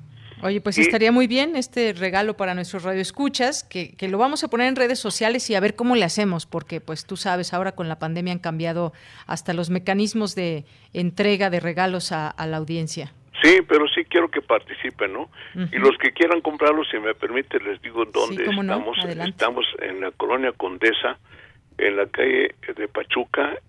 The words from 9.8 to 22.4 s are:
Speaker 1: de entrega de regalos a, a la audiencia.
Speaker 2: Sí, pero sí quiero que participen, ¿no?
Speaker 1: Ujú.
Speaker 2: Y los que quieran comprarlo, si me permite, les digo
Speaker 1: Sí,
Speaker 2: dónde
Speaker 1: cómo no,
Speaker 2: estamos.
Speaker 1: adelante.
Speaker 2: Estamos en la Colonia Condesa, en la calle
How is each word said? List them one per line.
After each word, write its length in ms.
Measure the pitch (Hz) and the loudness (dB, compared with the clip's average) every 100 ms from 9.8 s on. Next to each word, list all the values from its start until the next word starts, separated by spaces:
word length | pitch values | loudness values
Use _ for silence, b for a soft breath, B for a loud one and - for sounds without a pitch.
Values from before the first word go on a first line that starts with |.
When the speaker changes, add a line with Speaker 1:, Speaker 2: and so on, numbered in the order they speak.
| 180 196 208 226 208 185 | 0 0 0 0 -4 -2
Speaker 1:
de 300 | 175 160 143 b b | -4 -4 -8 b b
entrega 560 | - 175 175 208 202 196 | -4 -4 0 2 2 2
de 100 | 175 | 0
regalos 520 | 170 165 185 185 170 | -2 0 0 0 -4
a, 180 | 165 151 | -4 -4
a 160 | - 160 | -6 -6
la 120 | 160 | -4
audiencia. 540 | 156 165 160 165 139 - _ - | -4 -4 -6 -8 -12 -14 _ 4
Speaker 2:
Sí, 160 | 151 185 180 | 8 8 8
pero 200 | 151 147 | 4 4
sí 160 | - - | 0 0
quiero 240 | 170 165 | 2 2
que 120 | 147 | -2
participen, 720 | - 110 - - 127 - 101 | 0 0 0 -10 -10 -4 -4
¿no? 80 | 101 156 B B 180 | -4 -10 B B -8
Speaker 1:
Ujú. 140 | 180 127 | -4 4
Speaker 2:
Y 40 | |
los 180 | 135 131 | 4 6
que 140 | 135 | 2
quieran 300 | - 170 170 | 4 4 4
comprarlo, 420 | 156 151 151 156 147 | 0 2 4 4 0
si 140 | 110 | -2
me 140 | 107 107 | -2 -2
permite, 440 | 107 120 135 131 | -2 -2 -2 -2
les 220 | 104 98 | -2 -6
digo 220 | 123 113 110 | -6 -4 -2
Speaker 1:
Sí, 60 | |
Speaker 2:
dónde 320 | 104 110 - 104 | 0 0 0 -2
Speaker 1:
cómo 160 | - | 0
no, 100 | 196 | 0
Speaker 2:
estamos. 240 | - 208 120 | -2 -2 -2
Speaker 1:
adelante. 300 | 180 165 175 | -4 -4 -6
Speaker 2:
Estamos 340 | 190 110 123 120 - | -2 -2 0 -4 -4
en 220 | - 92 | -8 -6
la 100 | 95 | -8
Colonia 400 | - - 127 131 | -4 -2 0 0
Condesa, 640 | 117 - - 113 110 123 127 b b b b _ - | -2 -6 0 2 2 -2 -6 b b b b _ -2
en 160 | - 101 | 0 0
la 80 | 101 | -2
calle 480 | - 131 131 | 0 2 2